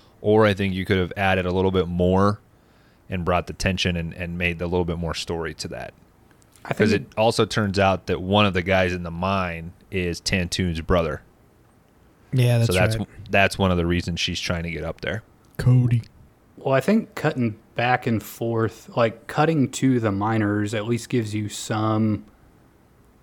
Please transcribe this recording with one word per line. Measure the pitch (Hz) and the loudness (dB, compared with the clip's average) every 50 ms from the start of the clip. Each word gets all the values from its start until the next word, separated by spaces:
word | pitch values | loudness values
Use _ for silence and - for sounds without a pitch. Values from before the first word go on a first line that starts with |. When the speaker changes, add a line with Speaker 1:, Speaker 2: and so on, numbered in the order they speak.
| - _ _ _ | -20 _ _ _
Speaker 1:
Or | - 104 107 110 110 | 0 2 4 6 6
I | 104 98 | 4 4
think | 90 101 98 92 | 2 0 -2 -2
you | 92 92 | -2 0
could | - 104 92 | 0 0 0
have | 90 85 - | 0 0 -2
added | - 98 95 95 92 87 | -2 0 2 2 2 0
a | 90 | 0
little | 90 92 92 95 | 0 2 2 2
bit | 92 95 87 | 2 2 0
more | 85 87 87 90 90 92 95 98 101 107 - _ _ _ _ _ _ _ _ _ _ _ _ _ - | 0 0 2 2 4 4 4 4 2 2 -2 _ _ _ _ _ _ _ _ _ _ _ _ _ -10
and | 95 92 85 | -8 -4 -2
brought | 87 90 87 80 | 0 0 0 -2
the | - 80 | -4 -6
tension | - - 104 92 90 - 92 87 | -4 -2 -2 -2 0 -2 -2 -2
and, | 85 82 82 - | -2 -4 -6 -8
and | - 87 85 85 | -8 -8 -8 -6
made | 87 87 87 87 82 | -2 -2 -2 -2 -2
a | 90 | -4
little | 87 87 90 90 | -2 0 -2 -2
bit | 82 85 85 | -2 -4 -4
more | 85 80 80 | -6 -6 -6
story | - - - 87 82 80 80 78 | -6 -6 -6 -6 -6 -6 -8 -8
to | - - 85 | -10 -12 -12
that. | 71 58 - - - _ _ _ _ _ _ _ _ _ _ _ _ - - | -10 -12 -12 -14 -16 _ _ _ _ _ _ _ _ _ _ _ _ -12 -10
Speaker 2:
I | - | -6
think | - | 0
Speaker 1:
'Cause | - - - 208 | 2 2 2 2
Speaker 2:
it | - | 0
Speaker 1:
it | 135 - - | -2 -4 -2
also | - 110 117 113 - 113 | 2 2 2 4 2 0
turns | 98 - 117 107 98 92 98 | 0 0 -2 -2 0 2 4
out | 98 95 95 90 - | 4 4 2 0 -2
that | - 92 71 | -4 -4 -4
one | 90 92 98 104 104 | 0 2 4 4 4
of | 101 87 | 4 2
the | 92 | 0
guys | 87 92 95 92 92 90 90 | 0 2 2 2 2 2 0
in | 90 | -4
the | 87 85 | -6 -6
mine | 82 85 90 95 98 98 92 87 82 82 82 85 - - - _ | -6 -4 -2 0 0 0 -2 -4 -6 -8 -10 -14 -16 -18 -14 _
is | - 95 90 87 85 - | -6 -4 -2 -2 -4 -6
Tantoon's | - - - 95 90 85 - - 92 90 82 82 | -4 -2 -2 -2 -2 -2 -2 -2 -2 -2 -2 -2
brother. | 80 - 95 87 82 78 69 71 - - _ _ _ _ _ _ _ _ _ _ _ _ _ _ _ _ _ _ _ _ | 0 0 2 2 2 0 -2 -6 -10 -16 _ _ _ _ _ _ _ _ _ _ _ _ _ _ _ _ _ _ _ _
Speaker 3:
Yeah, | - 127 123 123 120 120 | 0 2 2 4 4 4
that's | 117 | 2
Speaker 1:
So | 113 90 | 2 2
that's | 90 92 90 110 | 2 2 2 0
Speaker 3:
right. | - 101 | -2 -6
Speaker 1:
w-, | - - - - - | -8 -10 -16 -6 0
that's | - 101 98 95 - | 2 4 4 4 2
one | - 98 95 | 2 2 2
of | 90 | 2
the | 87 85 | 2 2
reasons | 85 90 90 - - 85 82 | 0 0 0 -2 -4 -4 -4
she's | - - 87 - | -4 -4 -4 -6
trying | - - 90 85 82 | -4 -4 -4 -4 -4
to | 85 | -6
get | 82 76 76 | -8 -8 -8
up | 80 82 - | -8 -10 -8
there. | - - 87 107 - _ _ _ _ _ _ | -6 -6 -6 -6 -8 _ _ _ _ _ _
Speaker 3:
Cody. | - - 123 123 127 123 123 120 117 - - - - - - _ _ _ _ _ | -2 2 4 4 4 4 4 2 0 -2 -4 -12 -20 -20 -20 _ _ _ _ _
Speaker 2:
Well, | - - 139 135 | -8 -2 0 0
I | 135 | 2
think | - - 208 226 - - - | 4 4 2 2 2 -2 -6
cutting | - - 156 156 131 120 113 104 - _ _ _ | -4 -2 -2 0 0 -2 -2 -4 -6 _ _ _
back | - 120 123 123 123 - | -2 0 0 0 0 0
and | 123 117 104 | 0 -2 -2
forth, | - - - - 117 117 117 113 113 107 - - - - - | -2 -6 -8 -6 -4 -2 0 0 0 -2 -2 -8 -18 -4 0
like, | 123 117 113 - - - | 2 2 2 0 -4 -12
cutting | - - - 151 160 165 151 131 - | -4 0 0 2 2 2 2 0 0
to | - - 139 131 127 123 | 0 0 0 2 2 2
the | 113 110 | 2 0
miners | 98 98 104 107 110 110 107 104 104 104 104 104 113 | 0 0 0 0 0 0 0 0 0 0 -2 -2 -4
at | 107 104 | -4 -2
least | 117 120 113 - - | -2 -2 -2 -2 -2
gives | - 123 110 104 107 | -2 -2 -2 -2 -4
you | 107 104 104 | -4 -6 -6
some | - - - - 113 113 110 110 110 110 110 107 107 104 - - - _ _ - _ _ _ _ _ _ _ _ _ _ _ _ _ _ | -8 -8 -6 -4 -2 -2 0 0 2 2 2 0 0 -2 -6 -10 -20 _ _ -20 _ _ _ _ _ _ _ _ _ _ _ _ _ _